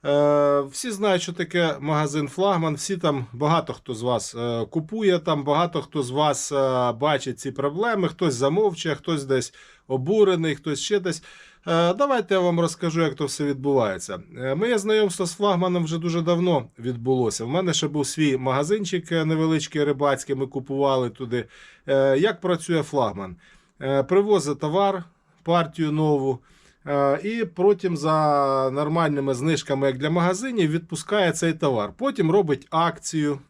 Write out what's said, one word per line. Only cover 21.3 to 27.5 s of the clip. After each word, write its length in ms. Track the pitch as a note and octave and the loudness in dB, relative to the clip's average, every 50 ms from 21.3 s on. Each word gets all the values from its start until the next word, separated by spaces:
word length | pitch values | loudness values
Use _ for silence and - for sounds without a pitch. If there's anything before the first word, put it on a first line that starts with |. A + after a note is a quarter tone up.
| A#2+ B2 G#2+ - - - - - - _ _ | -4 -4 -4 -6 -16 -20 -20 -20 -20 _ _
Е, 300 | - C#3 C3+ C3+ C#3 C3+ | 0 2 2 4 4 4
як 240 | C3+ F3 A3 G#3+ - | 4 2 0 0 -2
працює 420 | - F3+ F3 E3 E3 - E3+ D#3+ D3 | -2 -2 -2 -2 -2 -2 -2 -2 -2
"Флагман"? 520 | - - C#3 B2 G#2+ - G2 G2 F#2 F2+ - _ - - - _ _ _ _ | -2 0 0 0 0 -2 -6 -10 -12 -12 -18 _ -20 -20 -20 _ _ _ _
Е, 220 | C#3 C3+ C#3 C#3 C3+ | -4 0 0 0 2
привозить 560 | - F3 G3 G3+ G#3 G#3 F#3 C#3 D3 D3 D3 | 4 2 2 4 4 2 2 2 -2 -4 -2
товар, 440 | - D3+ D#3 F#3+ G3+ G3 F#3+ F#3 F3 - _ _ _ _ _ _ _ | -4 -2 0 2 2 2 0 -2 -8 -14 _ _ _ _ _ _ _
партію 480 | E3 E3+ F3 E3 D#3 - - D#3+ D3+ | 0 2 2 2 0 -2 -2 -2 0
нову, 480 | D3+ D#3 D#3 D#3 D3 C#3 C3+ C3+ B2+ B2 _ _ _ _ _ _ _ _ _ | 0 2 2 2 2 2 2 -2 -2 -4 _ _ _ _ _ _ _ _ _
е, 320 | - C#3+ C#3 C#3 C#3 C#3 C#3+ E3+ | -4 0 2 2 2 2 0 -2
і 220 | G#3 A3+ A#3 A3 | -4 -2 -2 -4
потім 520 | F3 | -4